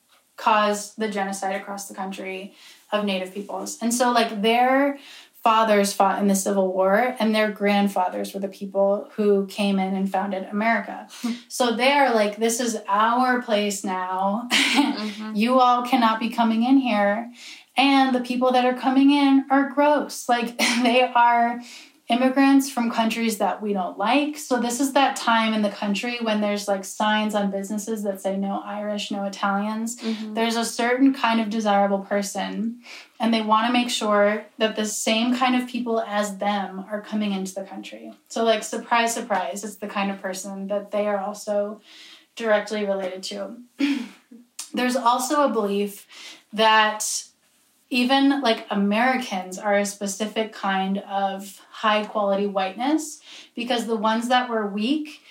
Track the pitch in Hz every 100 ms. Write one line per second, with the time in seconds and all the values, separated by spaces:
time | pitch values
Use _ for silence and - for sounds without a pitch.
0 | _ _ _ - 226 214 208 202 - -
1 | 214 202 196 196 190 196 - 196 - 208
2 | 190 196 190 190 196 - - - - 208
3 | 202 185 185 208 196 185 202 - 233 247
4 | 247 240 226 214 220 240 254 269 285 277
5 | - - - _ 233 220 220 208 196 -
6 | 196 190 202 190 214 196 190 185 190 202
7 | 254 247 220 214 214 202 202 202 202 190
8 | 202 208 196 196 196 - 196 196 196 202
9 | - - 208 196 196 - 202 190 190 196
10 | 196 190 202 190 190 202 226 214 - -
11 | - - 233 233 - - 247 214 262 285
12 | 262 226 208 220 226 233 233 208 - 208
13 | 226 240 254 247 240 208 208 196 185 185
14 | 185 185 196 214 247 - 277 247 269 202
15 | 214 208 214 208 233 262 247 240 247 247
16 | 226 220 226 - 226 226 247 277 247 208
17 | 202 214 233 - - - _ - 277 277
18 | 262 247 247 247 254 247 247 247 262 262
19 | 277 285 277 269 - 269 - - 196 190
20 | - - - 240 226 - 233 240 247 247
21 | 254 240 240 233 233 240 - - - _
22 | - 240 254 269 269 277 - - 233 233
23 | 220 233 226 208 180 - 214 196 175 190
24 | 208 277 294 - - 247 240 240 269 285
25 | 262 - - 226 220 214 208 - 208 196
26 | 240 240 226 208 208 208 202 196 190 -
27 | 214 214 214 208 196 196 196 214 226 220
28 | 202 190 190 196 196 208 208 208 208 208
29 | - 202 196 196 202 196 208 220 226 -
30 | 226 214 214 214 233 226 226 - 233 254
31 | 269 262 226 226 214 226 214 202 196 196
32 | 196 202 196 196 190 190 226 240 - -
33 | - - 226 226 214 220 240 247 240 -
34 | 214 208 202 220 - - 220 214 214 -
35 | - 220 247 247 254 247 247 240 233 226
36 | 202 208 202 190 202 208 185 190 196 214
37 | - 214 208 190 190 190 190 202 - -
38 | 156 - - 233 226 214 - 233 - 233
39 | 226 226 214 185 175 202 214 - 202 208
40 | 196 196 190 185 202 190 196 202 196 208
41 | 208 202 196 202 - 202 202 214 - -
42 | - - _ - 226 208 202 214 202 196
43 | 185 190 - 202 196 233 - - 285 254
44 | 208 - _ - _ - - 233 247 247
45 | 233 247 247 294 277 220 202 202 202 -
46 | - - - - _ 208 220 220 214 214
47 | - - - _ _ _ _ _ - 247
48 | 240 277 277 277 247 220 - 202 202 214
49 | 254 254 - 190 185 185 214 202 202 -
50 | 202 - 214 220 214 - 196 190 190 196
51 | 202 196 196 190 202 - - - 220 214
52 | 208 214 202 196 202 196 190 190 262 311
53 | - - - - - - 240 233 208 220
54 | 220 226 240 247 247 220 202 202 226 302
55 | - - -